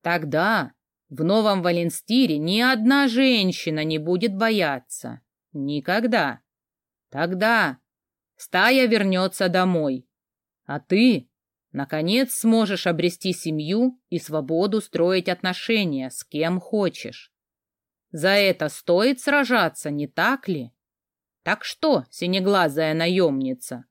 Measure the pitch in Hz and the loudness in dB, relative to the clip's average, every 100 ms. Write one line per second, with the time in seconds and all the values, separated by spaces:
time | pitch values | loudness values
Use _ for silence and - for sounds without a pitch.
0 | 170 170 156 151 190 220 131 _ _ _ | -2 -2 0 0 2 0 -2 _ _ _
1 | _ 135 160 214 214 196 175 175 170 - | _ -4 0 2 2 2 0 0 -2 -6
2 | - 240 240 151 160 208 247 254 220 277 | -2 2 2 0 0 2 2 2 4 4
3 | 277 233 269 233 185 165 - 156 156 156 | 4 4 4 4 0 -2 -4 -2 -2 -4
4 | 156 180 226 190 226 214 160 135 _ - | -2 0 -2 0 0 2 0 -2 _ -14
5 | 123 123 _ _ _ 151 139 147 135 196 | -14 -14 _ _ _ -8 -4 -4 -2 -2
6 | 233 226 143 113 _ _ _ _ _ _ | 0 0 -2 -6 _ _ _ _ _ _
7 | _ 139 170 185 214 233 170 131 _ _ | _ -4 -4 0 2 2 0 -4 _ _
8 | _ _ _ _ - 180 214 262 247 220 | _ _ _ _ -4 0 4 4 4 2
9 | 196 185 190 - 185 185 185 175 147 131 | 2 0 0 0 0 2 2 2 0 -4
10 | _ _ _ _ _ _ - 147 _ 190 | _ _ _ _ _ _ -10 -10 _ 4
11 | 247 180 - _ _ _ _ 139 143 156 | 4 4 -4 _ _ _ _ -8 -6 -4
12 | 165 226 262 - 226 226 208 190 180 160 | 0 0 0 0 2 2 2 -2 -2 0
13 | 175 170 190 180 165 156 151 208 254 247 | -2 -2 -6 -4 -4 -4 -2 0 0 -2
14 | _ 175 - 156 135 160 196 214 - 170 | _ -8 -4 -6 -2 -2 0 -2 -4 0
15 | 170 185 180 180 185 180 - 226 185 135 | 2 2 -2 -4 -4 -6 -2 0 0 -4
16 | 131 - - 147 160 180 - 214 185 - | -6 -12 -10 -4 -2 -2 -2 -2 -2 -4
17 | - - - _ _ _ _ _ _ _ | -14 -16 -20 _ _ _ _ _ _ _
18 | _ 165 180 202 196 180 151 - - 175 | _ -2 2 4 2 0 -4 -6 0 2
19 | 240 262 - 285 262 240 170 - 151 147 | 2 0 0 0 2 2 0 -2 -8 -6
20 | 143 - 190 269 - 156 120 _ _ _ | -6 -2 0 0 -4 -6 -6 _ _ _
21 | _ _ _ _ - 214 - - 320 220 | _ _ _ _ -4 -4 -6 -4 0 0
22 | 123 - 180 190 190 196 165 143 156 160 | -2 -6 -2 0 2 2 2 0 -2 0
23 | 165 180 170 135 131 127 - 123 - | 0 2 2 0 -4 -6 -10 -14 -16